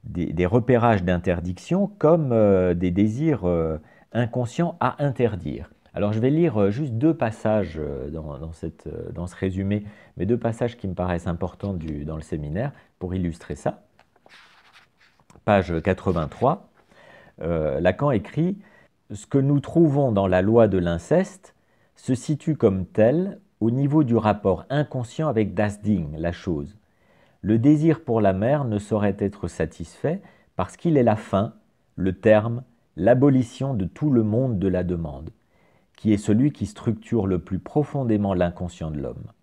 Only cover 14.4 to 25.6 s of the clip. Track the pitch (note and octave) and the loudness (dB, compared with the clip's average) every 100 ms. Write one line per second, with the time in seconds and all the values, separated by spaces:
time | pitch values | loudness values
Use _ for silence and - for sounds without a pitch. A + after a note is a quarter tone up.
14.4 | _ _ _ - _ _ _ _ _ - | _ _ _ -20 _ _ _ _ _ -6
15.4 | - G2+ F2+ E2 F2+ F2+ G2 E2+ D2+ - | 2 4 4 0 0 0 0 -2 -4 0
16.4 | B2+ E3 - _ _ _ - - - - | 0 0 -8 _ _ _ -20 -20 -20 -10
17.4 | E2+ E2 D#2 C2+ F3+ F#3+ D3 A2+ G2+ - | -4 -2 -2 2 0 2 0 0 -4 -2
18.4 | F3 G3+ - _ _ _ _ - - C#3 | -2 -4 -14 _ _ _ _ -16 -2 0
19.4 | C3+ C#3+ - E3+ D#3+ C#3 C3+ G2+ G2 F#2 | 2 0 2 4 4 4 2 2 2 2
20.4 | G2 A#2 F#2+ F#2+ E2+ E2+ - E3 F#3+ - | 4 6 6 4 0 -4 0 0 0 -8
21.4 | _ _ _ _ _ _ - B2+ - D3 | _ _ _ _ _ _ -4 -4 -2 -4
22.4 | - D3 A2 F#2+ F2+ - A2 D#3 G3 - | -2 2 2 2 -2 2 4 4 -2 -8
23.4 | _ _ A2 B2 C#3 D#3 C3 A#2 A2 G#2 | _ _ 0 0 2 2 4 2 2 0
24.4 | G2 F2 - C#3+ C#3+ C3 A#2 - D#3 A2 | 0 0 -2 -4 -2 -6 -8 -4 -2 0
25.4 | G2+ F2+ | 0 0